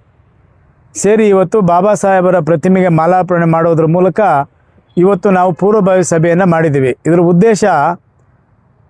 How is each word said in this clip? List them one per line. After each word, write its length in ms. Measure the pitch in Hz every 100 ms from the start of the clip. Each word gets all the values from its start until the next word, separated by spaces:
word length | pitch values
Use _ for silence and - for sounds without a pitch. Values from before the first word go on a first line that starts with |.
| _ _ _ _ _ _ _ _ _
ಸೇರಿ 320 | - 190 214 214
ಇವತ್ತು 260 | 190 185 220 175
ಬಾಬಾ 240 | 170 202 208
ಸಾಹೇಬರ 380 | 196 190 180 180 151
ಪ್ರತಿಮೆಗೆ 420 | 165 185 185 185 160
ಮಾಲಾರ್ಪಣೆ 480 | 165 185 175 175 165 165
ಮಾಡೋದ್ರ 300 | 170 165 160 175
ಮೂಲಕ 240 | 185 170 202 143 139 _ _ _ _ -
ಇವತ್ತು 320 | 185 196 208 185
ನಾವು 140 | 185 165
ಪೂರ್ವಭಾವಿ 440 | 196 214 190 185 175
ಸಭೆಯನ್ನು 340 | 165 170 170 190
ಮಾಡಿದ್ದೀವಿ. 400 | 165 160 139 131 120 151
ಇದರ 140 | 170 175
ಉದ್ದೇಶ, 300 | 175 226 214 208 156 151 175 _ _ _ _ _ _ _ _